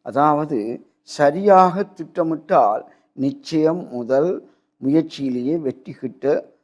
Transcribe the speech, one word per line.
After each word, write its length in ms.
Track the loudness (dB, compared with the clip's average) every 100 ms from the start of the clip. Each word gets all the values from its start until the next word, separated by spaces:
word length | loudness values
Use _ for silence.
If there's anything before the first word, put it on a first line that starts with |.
அதாவது 580 | -4 0 2 2 -2 -4 -6 -10 _ _
சரியாக 800 | _ 0 2 2 6 6 6 2
திட்டமிட்டால் 1000 | -8 -10 -10 -4 -4 -4 0 2 4 0 -8 _ _
நிச்சயம் 760 | -6 -6 -6 -6 0 0 0 -8
முதல் 400 | -10 -2 0 0 -4 -12 _ _ _
முயற்சியிலேயே 760 | 0 0 0 -6 -6 -4 -2 -2
வெற்றி 340 | -4 -8 -16
கிட்ட 640 | -12 -12 -6 -2 -2 -4 _